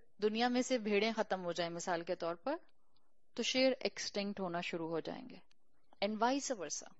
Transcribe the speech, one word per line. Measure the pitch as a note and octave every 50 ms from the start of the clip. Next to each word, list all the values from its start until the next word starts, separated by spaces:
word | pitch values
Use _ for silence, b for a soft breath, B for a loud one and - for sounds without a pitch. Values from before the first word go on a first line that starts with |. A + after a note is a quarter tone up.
| - - - -
दुनिया | G#3 G#3+ G#3+ A3 A#3+ B3
में | B3 B3
से | B3 - C4 B3
भेड़ें | G#3 G#3+ G#3 G3+ G#3 A3+ A3
खत्म | A3+ G#3 - G3+ F#3+
हो | F3+ F3 E3+
जाए | F3 E3+ E3+
मिसाल | E3+ E3+ - - F3 E3
के | E3+ F#3 F3+
तौर | - F3+ E3 E3+
पर, | E3+ - C4 D4+ F4 - - - - - - - - - - - - - - -
तो | - A3+
शेर | - - C4 C4 C4 B3+ - -
extinct | G3+ - - - - - G3+ G3+ G3+ G3+ -
होना | F#3+ F3+ E3+ F3
शुरू | F3 - - E3+ E3 D#3+
हो | E3 D#3+
जाएंगे। | D3+ - E3+ - - - - - - - - - - - - - - - - - G3
And | G3+ A3 G#3
vice | A3 B3 C4+ C#4+ - - C4 G3+
versa। | E3 C#3+ - - - - - -